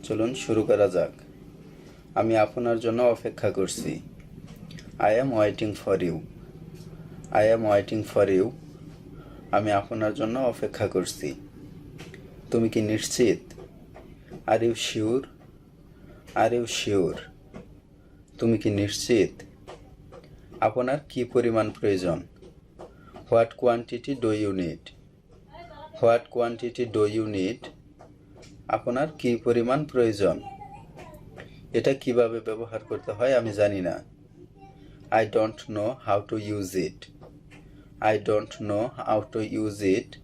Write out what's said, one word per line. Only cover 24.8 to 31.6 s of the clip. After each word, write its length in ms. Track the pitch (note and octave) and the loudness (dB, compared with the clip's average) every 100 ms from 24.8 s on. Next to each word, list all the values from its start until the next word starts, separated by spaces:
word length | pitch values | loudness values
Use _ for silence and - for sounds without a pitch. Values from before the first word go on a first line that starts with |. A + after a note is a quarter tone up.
| - - - _ _ - - - - - - - | -14 -20 -20 _ _ -20 -20 -20 -20 -18 -18 2
"What 200 | A#2 A#2 - | 4 4 0
quantity 500 | B2 A#2 A#2 A#2+ A#2 A#2 G#2+ | -4 -4 -4 -8 -4 -4 0
do 80 | G#2 A2 | 0 0
you 80 | A2 G2+ | -2 -2
need?" 220 | F#2 A#2+ - - - - - - - - - - - - | -2 -4 -12 -20 -20 -20 -20 -20 -20 -20 -20 -20 -4 -2
"আপনার 320 | - B2 D#3 - | -2 -2 -4 -2
কি 100 | B2 A#2 B2 | 0 0 2
পরিমাণ 340 | A#2+ A#2 C#3 D3+ | 2 2 0 0
প্রয়োজন?" 440 | B2+ A#2 G2 F#2 D#2+ - - - - - - - - - - - - | 2 2 4 2 0 -8 -16 -18 -18 -20 -20 -20 -20 -20 -20 -20 -20